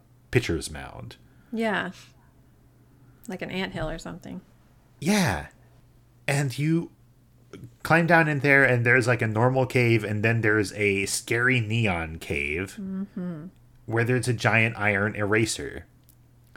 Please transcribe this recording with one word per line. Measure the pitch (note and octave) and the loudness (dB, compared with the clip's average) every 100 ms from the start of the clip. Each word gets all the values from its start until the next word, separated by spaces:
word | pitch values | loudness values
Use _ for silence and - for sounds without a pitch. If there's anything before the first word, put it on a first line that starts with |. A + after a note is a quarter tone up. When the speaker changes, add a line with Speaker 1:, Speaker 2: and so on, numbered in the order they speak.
| _ _ _ | _ _ _
Speaker 1:
pitcher's | B2+ - D#2+ - | -2 0 -2 -6
mound. | D2 - - A#2+ - - - _ | -12 -14 -14 -16 -18 -20 -20 _
Speaker 2:
Yeah. | A3 A3+ F#3 F3+ - - - _ _ _ _ _ _ _ _ - - - | -4 -2 -2 -6 -10 -20 -20 _ _ _ _ _ _ _ _ -20 -20 -14
Like | F#3 | -12
an | - | -8
anthill | F3+ F#3+ - D#3 | -6 -6 -6 -8
or | E3 | -8
something. | E3+ E3+ - F3+ - _ _ _ _ _ | -12 -14 -14 -16 -18 _ _ _ _ _
Speaker 1:
Yeah. | D3 G#3 D#3+ E2 C#2+ - - _ _ _ _ _ - | 0 2 2 -2 -6 -18 -20 _ _ _ _ _ -4
And | C#3 C#3+ A#2+ | -2 -2 -2
you | D3+ E3 - - _ _ _ _ _ - - - | 0 0 -2 -10 _ _ _ _ _ -20 -20 -10
climb | - D#3+ E3+ | 2 4 6
down | E3+ D#3 | 6 4
in | D3 | 2
there, | C#3+ C#3 | 4 6
and | C3 B2 A#2+ | 6 4 4
there's, | B2+ A#2 | 4 4
like, | A#2 | 0
a | A2+ | 0
normal | G#2+ B2 C3 B2 | 2 2 2 0
cave, | B2+ A#2+ A2+ | 2 4 2
and | G2+ G#2+ | 2 0
then | A2 A#2 | 0 2
there's | A2 G#2+ G2+ | 4 2 0
a | G#2 G#2 G2 G2 | 0 0 0 -2
scary | - - A#2 B2 B2+ | -4 -2 0 2 2
neon | G#2+ A2+ A2 F2 D#2+ E2 | 0 0 0 -2 -4 -10
cave | - D#2+ C#2+ D#2 G2+ - | -6 -6 -4 -4 -6 -10
Speaker 2:
Mm-hmm. | F#3+ F#3+ G3 - F3+ D#3+ F3 - - - - | -10 -8 -10 -8 -10 -10 -14 -20 -20 -18 -4
Speaker 1:
where | A2+ | -2
there's | A#2 B2+ B2 | 0 0 -2
a | |
giant | A#2 A#2 A2 A2+ A#2 | -2 2 2 2 0
iron | G#2 G2 G#2 G#2 | 0 0 0 -2
eraser. | G#2 G#2+ A2+ - - - - _ _ - _ _ _ | 0 2 2 -2 -8 -12 -18 _ _ -20 _ _ _